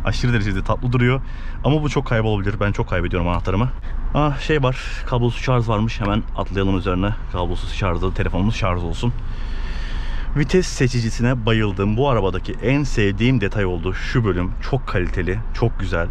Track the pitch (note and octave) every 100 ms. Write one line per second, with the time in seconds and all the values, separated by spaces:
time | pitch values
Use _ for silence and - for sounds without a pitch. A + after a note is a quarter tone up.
0 | - - B2 A#2+ G#2+ G#2+ - A2+ A#2+ B2
1 | B2 C3 - - - - B2 D3+ D3 D3
2 | B2+ A2+ A2 G#2 G2 G2+ G2+ F#2+ G2+ F#2
3 | E2+ F2+ F2 F2 - F#2 B2+ - - -
4 | - C#3 D3 C3+ - D3+ B2+ C3 - -
5 | - B2 A#2+ - - B2 A2 G#2+ A2 -
6 | G2+ G#2+ - - G2 F#2+ G2 F#2+ F2+ F2+
7 | G2+ G#2+ - F2+ F2 F2+ - - F#2+ E2+
8 | F2+ F2+ F2+ F2+ G#2 A2 F#2+ F2 E2+ -
9 | A#2+ - - - - - - - - -
10 | - - - C#3 D#3 F#3 F3+ - B2+ B2
11 | A2+ - A#2+ B2+ A2+ A2+ G#2+ F#2 G2+ G#2+
12 | C#3+ A#2 F#2+ F2 - - A#2 C#3 C#3+ -
13 | G2+ G2+ A#2 C3 G2 G#2+ F#2+ F2 F2 -
14 | - C3 G#2+ F2 F2+ - - C3+ - G2+
15 | F2 - F2 G#2+ - - A#2+ - F#2+ F2
16 | E2